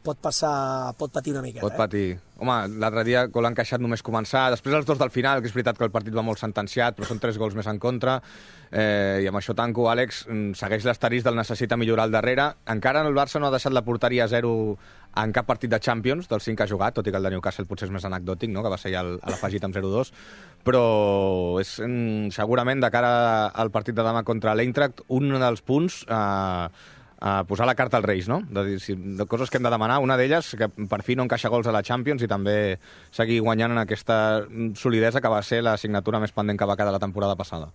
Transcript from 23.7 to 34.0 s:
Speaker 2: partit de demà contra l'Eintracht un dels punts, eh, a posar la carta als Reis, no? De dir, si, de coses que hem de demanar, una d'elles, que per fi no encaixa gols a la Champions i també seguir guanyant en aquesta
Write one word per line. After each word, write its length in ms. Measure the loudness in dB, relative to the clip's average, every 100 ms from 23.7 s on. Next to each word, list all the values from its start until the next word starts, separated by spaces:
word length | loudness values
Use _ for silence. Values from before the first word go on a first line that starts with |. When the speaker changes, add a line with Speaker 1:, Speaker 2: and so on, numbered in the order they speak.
Speaker 2:
partit 240 | 0 -2 0
de 80 |
demà 200 | 0 0 0
contra 260 | 0 2
l'Eintracht 480 | 2 2 2 0 -2 -2
un 260 | 0 2 2
dels 220 | 2 0 0
punts, 380 | 2 2 -4 -4
eh, 580 | 0 0 0 0 -2 -4 -10 -20 -20 -20 -6 -2
a 180 | 0 0
posar 180 | 0 2
la 100 | 2
carta 220 | 2 2
als 80 | 2
Reis, 220 | 0 0
no? 140 | -4 -4
De 120 | -4 -4
dir, 140 | -4
si, 140 | -6
de 320 | -8 -6 -6 -4
coses 240 | -2 0
que 80 | 0
hem 60 |
de 80 | 0
demanar, 280 | 2 2 2
una 140 | 2 2
d'elles, 300 | 4 2 0 -2
que 80 | -2
per 340 | -2 -4 -4
fi 140 | 0 -2
no 80 |
encaixa 260 | 0 0 0
gols 160 | 0 2
a 40 |
la 100 | 0
Champions 400 | 0 -2 -2 -2
i 60 | -2
també 500 | 0 2 2 2 -2 -8 -20 -12
seguir 300 | -2 2 2
guanyant 320 | 2 2 2
en 80 | 0
aquesta 360 | 0 -2